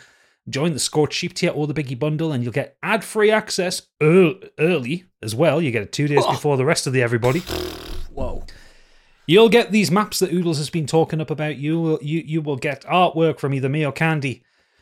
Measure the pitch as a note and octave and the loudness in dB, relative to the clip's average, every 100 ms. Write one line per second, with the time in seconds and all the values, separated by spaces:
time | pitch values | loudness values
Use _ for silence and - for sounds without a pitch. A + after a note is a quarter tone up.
0 | - _ _ _ - B2 E3+ C#3+ - D3+ | -12 _ _ _ -8 -2 -2 -2 -2 0
1 | D3 - F3 - F3 C#3+ D3+ D3 C3+ B2+ | 0 0 -6 -2 -2 -2 -4 -4 -6 -4
2 | D3+ D3+ D#3+ C3+ A#2+ A#2 C3 - F3 A3 | -2 -2 -2 -2 -2 -4 -6 -8 -4 -4
3 | - G#3+ G#3+ G#3+ G#3+ - F3+ - - - | -2 0 2 2 0 -4 -4 -4 -10 0
4 | D3+ F3+ F3 - - - D#3 E3+ A#2+ F3 | 4 6 6 2 -10 -2 0 0 -2 -6
5 | _ - A2 A2 D#3+ C#3 D#3+ A2 G2 - | _ -12 -6 2 2 2 0 -2 -4 -2
6 | C#3+ C#3+ - C3+ D3+ C3+ C3 E3 D3 B2+ | 2 2 2 0 0 2 2 0 0 0
7 | A#2 A#2+ B2 D#3 - - - - - - | 2 2 2 0 -4 -8 -8 -10 -10 -8
8 | - - - - - - - _ _ _ | -8 -6 -6 -6 -10 -16 -20 _ _ _
9 | _ _ - F3+ A3+ A#3 F#3+ G#3 D#3+ F#3 | _ _ 4 6 8 6 4 2 2 2
10 | G3 - - F3 F3 D3+ C#3+ F3 C#3+ D#3+ | 0 -2 0 0 0 -2 -2 -4 0 2
11 | D#3 D#3 D#3 D3+ D3+ B2+ D3 E3 E3 D#3 | 2 -2 -4 -4 -4 -4 -2 0 0 -2
12 | D3 D#3+ - D#3+ D3+ C#3 D3+ C3+ - E3+ | -2 -4 -2 -4 -4 -4 -4 -6 -2 2
13 | F3+ D#3+ E3 - C#3 C#3 C3+ D3+ D3 - | 2 2 0 0 -4 -2 -2 -2 -2 -2
14 | D#3+ D#3 C3+ A2+ _ _ _ _ | 0 0 -4 -8 _ _ _ _